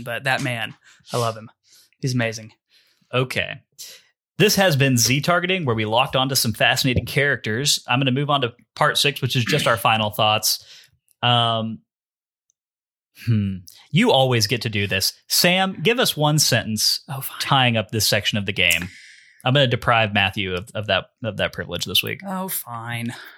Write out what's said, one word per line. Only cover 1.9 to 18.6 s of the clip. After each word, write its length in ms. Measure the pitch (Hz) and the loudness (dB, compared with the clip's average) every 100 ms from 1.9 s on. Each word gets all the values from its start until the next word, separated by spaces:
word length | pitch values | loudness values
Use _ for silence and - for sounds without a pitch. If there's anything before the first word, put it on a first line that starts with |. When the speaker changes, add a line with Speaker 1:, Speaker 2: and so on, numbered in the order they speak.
| - | -8
Speaker 1:
He's 120 | 139 | -4
amazing. 400 | 127 113 113 110 _ _ _ _ _ - | -2 -2 -4 -16 _ _ _ _ _ -4
Speaker 2:
Okay. 420 | 123 127 104 - - _ - - - _ _ _ - | -2 -2 -2 -6 -8 _ -20 -20 -20 _ _ _ 0
This 180 | 202 196 | 2 4
has 220 | 190 135 | 4 4
been 200 | 139 120 | 4 4
Z 220 | 117 143 | 2 2
Targeting, 460 | 175 175 175 185 139 | 2 0 0 -2 -2
where 100 | 113 | -2
we 80 | |
locked 320 | 107 117 135 131 | 0 0 2 0
onto 180 | 135 | 0
some 200 | 131 120 | 0 -2
fascinating 520 | - 117 131 135 120 - | 2 2 2 0 0 -2
characters. 760 | 139 143 131 110 113 143 - - | 0 0 0 -4 -2 -2 -2 -2
I'm 100 | 123 | -2
gonna 120 | 139 | 0
move 180 | 131 147 | 0 0
on 100 | 143 | 0
to 120 | 120 - _ | -2 -6 _
part 240 | - 151 - | 0 0 2
six, 240 | 143 143 | 0 0
which 140 | 127 131 | -2 -2
is 80 | |
just 240 | 117 147 135 | 0 0 2
our 80 | 117 | 2
final 360 | 123 110 107 | 2 2 0
thoughts. 520 | - 107 110 - - - - - _ _ - | 0 0 2 0 -4 -8 -20 -20 _ _ -4
Um, 580 | 123 120 117 113 113 110 _ _ _ _ _ _ _ _ _ _ _ _ _ - 117 | 0 2 2 0 -4 -8 _ _ _ _ _ _ _ _ _ _ _ _ _ -10 -2
hmm. 320 | 107 98 92 - - - | 0 0 -6 -14 -20 -2
You 200 | 165 247 | 2 4
always 360 | 135 131 117 107 | 4 4 4 2
get 140 | 120 | 0
to 60 | - | -2
do 180 | 107 98 | -2 0
this. 260 | 95 - - - | 0 -2 -6 -4
Sam, 520 | - 175 185 190 - | 2 4 4 0 0
give 180 | 175 247 | 0 2
us 160 | 214 147 | 0 2
one 240 | 151 151 | 2 2
sentence 600 | - 117 107 107 - - - | 2 0 0 -2 -2 -2 -6
Speaker 1:
Oh, 120 | 135 | -12
fine. 180 | - - | -10 -6
Speaker 2:
tying 380 | - 135 123 113 | 0 2 4 2
up 140 | 104 | -2
this 160 | 110 - | -2 0
section 300 | 107 - 107 | 0 0 -4
of 80 | 98 | -2
the 80 | |
game. 360 | 98 | 2